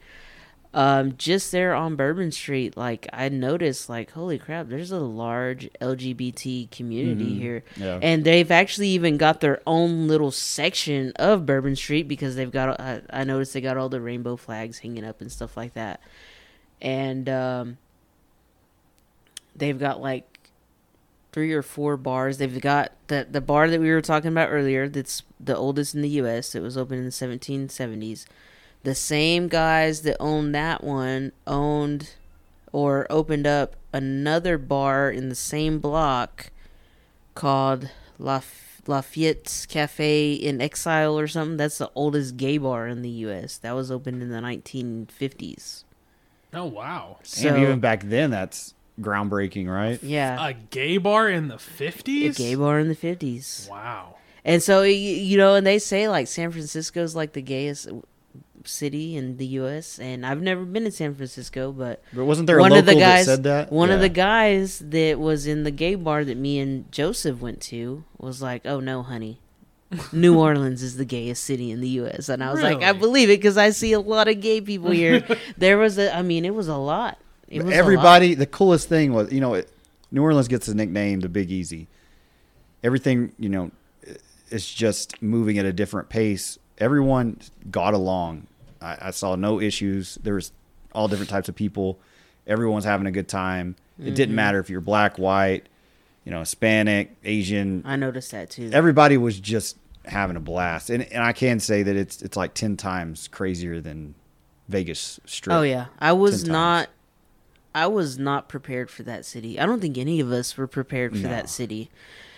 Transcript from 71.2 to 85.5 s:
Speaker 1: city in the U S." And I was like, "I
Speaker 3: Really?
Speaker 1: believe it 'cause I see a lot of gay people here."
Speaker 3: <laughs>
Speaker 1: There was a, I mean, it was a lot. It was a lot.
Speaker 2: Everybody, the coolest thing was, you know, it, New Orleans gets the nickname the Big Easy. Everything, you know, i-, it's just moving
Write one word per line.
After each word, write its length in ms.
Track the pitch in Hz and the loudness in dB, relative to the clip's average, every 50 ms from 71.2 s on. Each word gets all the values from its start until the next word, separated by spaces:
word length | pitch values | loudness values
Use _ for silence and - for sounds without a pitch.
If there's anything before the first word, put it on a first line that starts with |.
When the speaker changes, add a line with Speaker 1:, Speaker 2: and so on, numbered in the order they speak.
| 117 120 123 - - | -4 -4 -6 -6 -4
Speaker 1:
city 260 | - 139 123 123 117 | -4 -4 -4 -4 -6
in 100 | 110 120 | -6 -4
the 100 | 127 127 | -4 -4
U 180 | 131 123 120 120 | -2 -2 -4 -4
S." 200 | - - 139 143 | -6 -6 -6 -4
And 160 | 131 127 131 | -4 -2 -2
I 80 | - | -2
was 100 | - 311 294 | 0 2 2
like, 140 | 220 156 131 | 2 2 4
"I 60 | 175 190 | 4 2
Speaker 3:
Really? 120 | 196 185 | 4 4
Speaker 1:
believe 300 | 208 226 247 277 247 202 | 4 4 6 8 8 8
it 80 | 208 208 | 8 8
'cause 180 | 196 208 196 208 | 6 6 6 6
I 120 | 208 214 | 6 6
see 220 | 208 - 226 226 | 4 4 2 2
a 80 | 220 214 | 2 2
lot 280 | 196 208 220 220 214 214 | 2 2 2 4 4 4
of 120 | 220 202 | 2 2
gay 200 | 196 220 220 220 | 2 0 0 0
people 280 | 196 202 208 185 170 175 | 0 -2 -4 -2 0 2
here." 340 | 180 170 170 165 165 - - - 226 - | 2 4 6 6 6 6 4 2 -2 -4
Speaker 3:
<laughs> 160 | - - 220 - | -4 -8 -2 4
Speaker 1:
There 180 | 185 185 202 208 | 6 6 8 8
was 220 | 220 220 190 196 | 6 4 4 2
a, 160 | 202 196 - | 2 2 0
I 80 | 170 180 | 0 0
mean, 200 | 180 170 165 170 | 0 0 0 0
it 120 | 185 208 | -2 -2
was 120 | 220 196 156 | -2 -2 -2
a 80 | 151 139 | -2 -2
lot. 420 | 135 143 156 196 247 220 - - - - - _ _ - | -2 -2 -2 -2 -2 -4 -8 -10 -16 -20 -20 _ _ -10
It 120 | - 151 | -6 -4
was 80 | 170 180 | 0 4
a 20 | |
lot. 80 | 185 165 | 6 6
Speaker 2:
Everybody, 560 | 180 202 190 165 160 175 175 180 185 180 165 | 8 8 8 10 12 12 12 12 12 8 6
the 140 | 135 139 - | 4 2 0
coolest 420 | - - 196 190 175 151 - - | 2 4 6 8 6 6 4 2
thing 240 | 170 160 151 139 123 | 2 4 4 4 4
was, 180 | 110 107 - | 2 2 2
you 100 | 139 135 | 0 0
know, 120 | 135 123 110 | 0 0 0
it, 160 | 92 - - _ _ _ _ _ _ _ _ | 0 -2 -4 _ _ _ _ _ _ _ _
New 120 | - 135 147 | 0 2 4
Orleans 240 | 160 156 143 127 120 | 6 6 6 4 4
gets 180 | 123 113 - | 2 -2 0
the 80 | - 104 | 0 0
nickname 460 | 104 110 92 87 104 104 101 98 95 | 0 0 0 0 0 0 0 0 0
the 100 | 92 90 | -2 -2
Big 220 | 85 104 98 85 | -2 -2 -2 -2
Easy. 360 | 95 95 87 78 85 80 85 - _ _ _ _ _ _ _ _ _ _ _ _ _ _ _ _ _ _ - | -2 -4 -6 -6 -10 -12 -14 -16 _ _ _ _ _ _ _ _ _ _ _ _ _ _ _ _ _ _ 0
Everything, 480 | 120 127 131 - 139 127 123 120 - - - | 0 0 2 2 2 2 2 2 -2 -4 -6
you 100 | 113 101 | -4 -2
know, 220 | 98 95 90 - - _ _ _ _ _ - - | -2 -2 -4 -6 -10 _ _ _ _ _ -20 -20
i-, 80 | - - _ _ _ _ _ - | -20 -20 _ _ _ _ _ -10
it's 220 | 117 107 92 - - | -8 -8 -8 -8 -4
just 480 | - 113 107 98 - - - - - | 0 0 0 0 -2 -6 -10 -10 -6
moving 360 | - 107 113 117 113 107 | -4 0 0 0 2 2